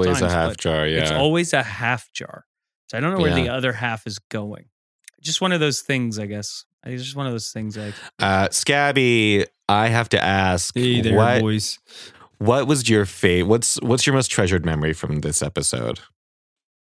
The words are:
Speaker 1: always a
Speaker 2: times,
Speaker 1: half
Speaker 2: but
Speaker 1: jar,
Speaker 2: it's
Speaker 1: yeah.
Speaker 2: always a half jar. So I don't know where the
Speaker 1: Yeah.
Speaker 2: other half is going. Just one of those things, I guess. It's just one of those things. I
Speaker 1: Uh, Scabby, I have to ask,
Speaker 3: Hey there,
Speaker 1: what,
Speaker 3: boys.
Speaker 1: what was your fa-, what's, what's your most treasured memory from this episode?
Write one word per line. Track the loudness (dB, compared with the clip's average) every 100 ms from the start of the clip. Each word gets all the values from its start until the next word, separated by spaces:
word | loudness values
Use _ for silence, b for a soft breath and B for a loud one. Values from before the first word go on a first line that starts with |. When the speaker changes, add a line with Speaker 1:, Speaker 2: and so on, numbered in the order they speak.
| 2
Speaker 1:
always | 2
a |
Speaker 2:
times, | 2
Speaker 1:
half | 2 0
Speaker 2:
but | 0
Speaker 1:
jar, | -2 0 0
Speaker 2:
it's | 0 2
Speaker 1:
yeah. | 2
Speaker 2:
always | 2 2 2
a | 0
half | -2 -4 -2 -4 -6
jar. | -14 -14 -16 _ _ _ _ -10
So | -4
I |
don't | -2 0
know |
where | 2
the | 2
Speaker 1:
Yeah. | 0 0
Speaker 2:
other | -2
half | -2 -4 -4 -8
is | -12
going. | -8 -8 -8 -12 -18 _ _ _ -20 _
Just | -6 -2
one | 0
of | 2
those | 0 0
things, | -2 -2 -2 -4
I | -6
guess. | -8 -8 -12 -18 _ -12
It's | -10
just | -10 -6
one | -6
of |
those | -6 -6
things. | -8 -8 -8
I | -10 -10 B -6
Speaker 1:
Uh, | 0 0 0
Scabby, | -2 0 0 2 2 2 4 4 2 0 _ -2
I | 2 2
have | 0 2
to | 0
ask, | 2 2 2 0 -2
Speaker 3:
Hey | -2 0 2
there, | 2 4
Speaker 1:
what, | 4 4
Speaker 3:
boys. | 2 0 -4 -10 B B B B B -4
Speaker 1:
what | 2 2 2
was | 2 4
your | 4 2
fa-, | 2 2 4
what's, | 4 2 2 -2
what's | 0 2 2
your | 2
most | 2
treasured | 0 2 2 0
memory | 0 -2
from | -2 -4 -4
this | -2 -2
episode? | -2 -2 -2 -2 -4 -6 -12 _ _ _ _ _ _ _ _